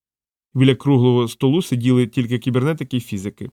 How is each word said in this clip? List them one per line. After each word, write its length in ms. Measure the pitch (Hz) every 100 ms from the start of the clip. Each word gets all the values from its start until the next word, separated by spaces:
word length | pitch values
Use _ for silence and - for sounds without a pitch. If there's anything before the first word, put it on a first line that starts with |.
| _ _ _ _ _
Біля 220 | 131 135 127
круглого 520 | 143 131 123 120 117
столу 340 | - 135 165
сиділи 460 | - 123 123 127 117
тільки 320 | - 117 123
кібернетики 580 | 131 123 143 160 131 127
і 20 |
фізики. 500 | - 101 98 - 98